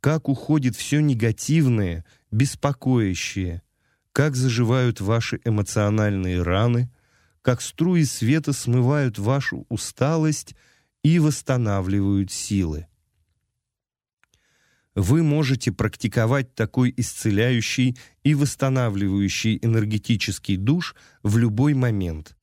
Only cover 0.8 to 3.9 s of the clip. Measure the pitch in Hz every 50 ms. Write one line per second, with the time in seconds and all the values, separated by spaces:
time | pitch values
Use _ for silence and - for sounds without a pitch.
0.8 | - - 143 151 151 147 135 110 117 117 - - - - 151 165 151 131 120 110
1.8 | 101 90 85 82 82 _ _ _ _ _ 104 107 131 139 - - - 143 143 _
2.8 | - 127 127 120 110 95 90 - - - - 101 95 90 82 82 _ _ _ _
3.8 | _ _